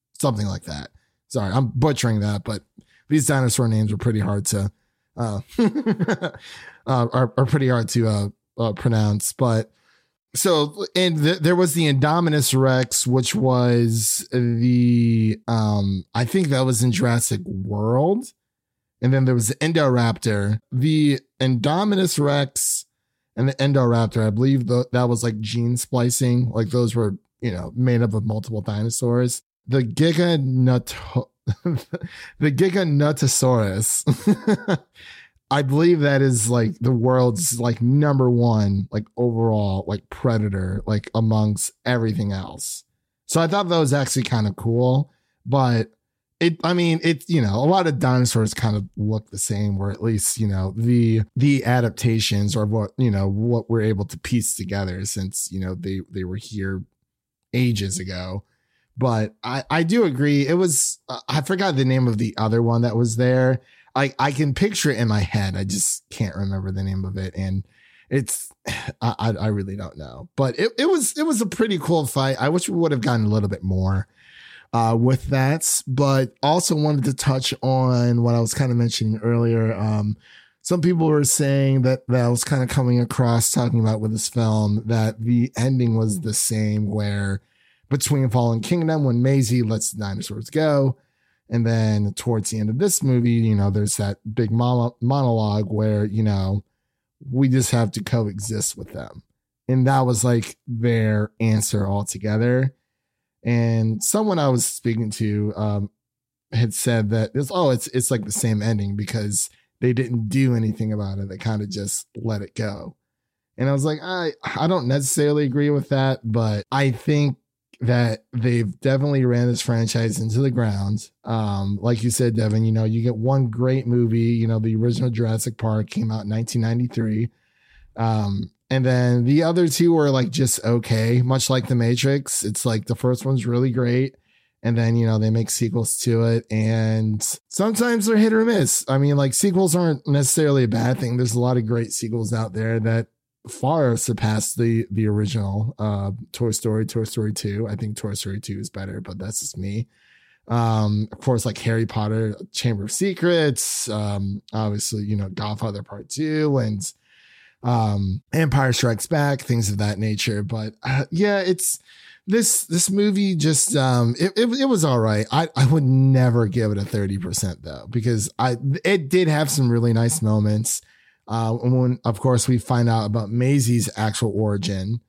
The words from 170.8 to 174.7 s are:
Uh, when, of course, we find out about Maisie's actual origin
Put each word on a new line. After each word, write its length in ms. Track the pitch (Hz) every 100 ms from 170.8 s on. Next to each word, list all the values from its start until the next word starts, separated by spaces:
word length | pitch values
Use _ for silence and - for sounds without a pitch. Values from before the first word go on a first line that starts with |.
| _ _ _ _ -
Uh, 240 | 113 113
when, 440 | 117 123 127 127 123
of 160 | 120 104
course, 260 | 131 123 -
we 120 | 123
find 300 | - 120 117
out 160 | 113
about 260 | 104 113 104
Maisie's 580 | 120 127 139 117 120 95 -
actual 360 | 110 - 117
origin 640 | 101 107 101 98